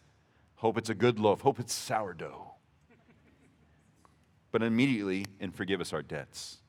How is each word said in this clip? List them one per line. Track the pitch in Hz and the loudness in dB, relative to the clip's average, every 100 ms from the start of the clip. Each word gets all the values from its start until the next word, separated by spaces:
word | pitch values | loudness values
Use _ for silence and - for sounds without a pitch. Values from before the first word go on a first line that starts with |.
| _ _ _ _ _ _ | _ _ _ _ _ _
Hope | 113 107 | -2 0
it's | 113 | -2
a | 98 | 2
good | 120 110 | 2 4
loaf. | 107 95 | 4 4
Hope | 139 123 | 4 2
it's | 113 | 0
sourdough. | - - 113 101 85 78 67 - - _ _ _ - _ - _ _ _ _ _ _ _ _ - _ _ _ _ | -6 -4 -4 -4 -8 -10 -12 -16 -20 _ _ _ -20 _ -20 _ _ _ _ _ _ _ _ -20 _ _ _ _
But | 113 | 0
immediately, | 113 113 139 117 101 95 98 - | 2 4 4 2 0 -2 -4 -8
"and | 98 | -10
forgive | 85 95 95 | -6 -2 -2
us | 82 | -2
our | 80 | -6
debts." | 69 76 64 - - - | -6 -8 -10 -12 -14 -16